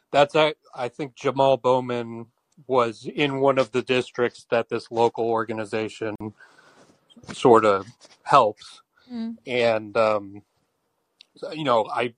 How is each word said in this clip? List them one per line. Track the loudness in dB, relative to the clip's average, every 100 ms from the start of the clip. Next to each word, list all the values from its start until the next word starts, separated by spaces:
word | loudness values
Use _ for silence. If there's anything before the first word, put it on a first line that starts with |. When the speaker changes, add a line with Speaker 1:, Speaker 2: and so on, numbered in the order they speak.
| -2
Speaker 1:
that's, | 2 2 2
I, | 0 -2 _ -10
I | -10
think | -8 -12 -4
Jamal | -4 2 2 2
Bowman | 2 0 -2 -6 -8 -12 -16 _ _ _ -2
was | 0 0 -4 -12
in | -4 -2 2
one | 2 2
of | 0
the | -2
districts | -2 -2 -2 -4 -4 -4 -4
that | -4 -2
this | -8 -6
local | 0 0 0 -4
organization | -2 -4 -8 -6 -6 -6 -8 -10 -8 -12 -14 -20 _ _ _ _ _ _ -20 -18
sort | 2 6 6 6
of | 0 -4 -18 -20 _
helps. | 2 4 4 -2 -20 -20 _ _ -14
Speaker 2:
Hmm. | -10 -10 -10 -6
Speaker 1:
And, | 0 2 0 -2 0
um, | 2 0 -6 -18 _ _ _ _ _ _ _ _ _ -16
so, | -12
you | -6
know, | 0 2 0
I, | -4 -6